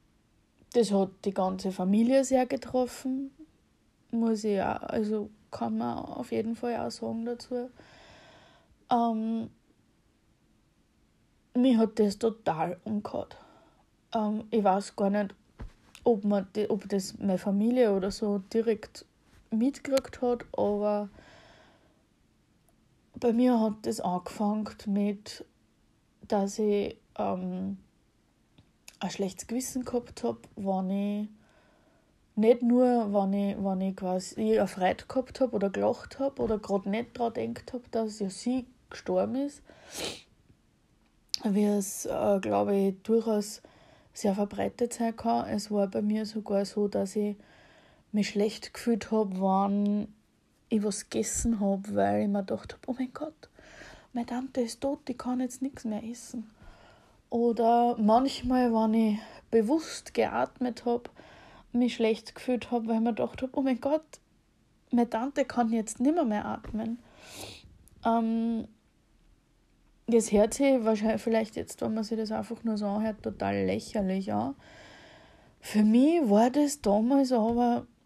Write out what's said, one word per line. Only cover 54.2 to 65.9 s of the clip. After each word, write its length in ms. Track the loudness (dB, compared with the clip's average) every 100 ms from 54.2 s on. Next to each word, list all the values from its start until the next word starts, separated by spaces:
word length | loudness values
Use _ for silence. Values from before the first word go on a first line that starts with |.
| -6
Tante 360 | -6 -4 -2
ist 180 | -4 -2
tot, 260 | -4 -4 -8
die 80 |
kann 240 | -8 -4 -2
jetzt 240 | -4 -4
nichts 220 | -8 -6
mehr 180 | -8 -6
essen." 480 | -8 -12 -12 -12 -14 -18 -20 -20 -20 -20 _ _ -6
Oder 680 | 0 2 4 6 6 4 4
manchmal, 720 | 4 6 4 -2 0 2 4
wenn 220 | 4 2
ich 240 | 4 2 0 -6 -20 0
bewusst 600 | 2 4 0 -2 -12 -6
geatmet 720 | -2 0 0 -2 -2 -4 -2
hab, 240 | -2 -2 -4 -20 -20 -20 -20 -20 -4
mich 220 | 0 0
schlecht 400 | 2 0 0 -4
gefühlt 380 | -10 -2 -2 0
hab, 160 | -2 0
weil 80 | 0
ich 40 |
mir 140 | 2
gedacht 280 | 0 -4 -4
hab, 140 | -4 -2
"Oh 60 |
mein 180 | 0 0
Gott, 380 | 0 0 -2 -20 _ _ _ _ _ _ -2
meine 180 | 2 2
Tante 360 | 0 -2 -2
kann 280 | -2 0 2
jetzt 280 | 0 -2